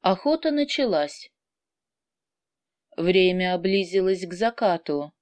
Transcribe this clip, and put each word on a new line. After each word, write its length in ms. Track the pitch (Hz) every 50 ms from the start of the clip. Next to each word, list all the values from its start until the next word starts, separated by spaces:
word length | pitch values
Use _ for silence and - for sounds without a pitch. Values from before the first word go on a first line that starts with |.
Охота 480 | - - 190 185 - 285 311 320 - 311
началась. 800 | 294 294 294 294 - - 269 226 180 151 147 147 - - - - _ _ _ _ _ _ _ _ _ _ _ _ _ _ _ _ _ _ _ _ _ _ _ _ _ _ _ _ _ _ _ _ -
Время 640 | - 165 180 185 190 185 185 180 185 185 180 180 180
близилось 640 | 175 190 190 196 190 175 180 196 185 190 190 180 185
к 60 | 170
закату 800 | 180 175 220 233 233 - 226 196 175 165 _ - 147 143 147 156 _ _